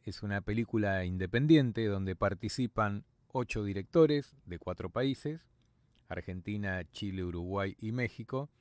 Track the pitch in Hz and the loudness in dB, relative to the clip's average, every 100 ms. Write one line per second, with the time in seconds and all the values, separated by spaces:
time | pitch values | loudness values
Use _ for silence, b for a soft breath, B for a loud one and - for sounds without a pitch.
0 | - - 104 98 95 107 113 110 101 95 | -12 -8 -4 -2 -2 -2 0 2 2 2
1 | 90 92 92 117 151 160 127 113 107 98 | 0 -2 0 2 8 8 6 2 0 0
2 | 95 90 101 98 104 - 120 - 104 101 | -2 0 0 0 -4 -2 -2 0 0 -2
3 | - _ _ 131 117 113 101 98 95 170 | -10 _ _ -6 -4 -2 -2 -4 2 6
4 | 156 147 - - - 85 - 87 92 117 | 6 4 -4 -14 -12 -10 -8 -6 -4 0
5 | 135 127 147 165 - _ _ _ _ _ | 0 -2 -6 -8 -14 _ _ _ _ _
6 | - 87 98 92 104 104 101 92 - - | -10 -8 -6 -8 -6 -4 -2 -4 -6 -6
7 | 101 95 90 87 90 98 98 - 110 123 | -6 -4 -4 -4 -4 -2 -2 -4 -4 -2
8 | 120 - 110 131 143 _ | -2 -4 -8 -6 -8 _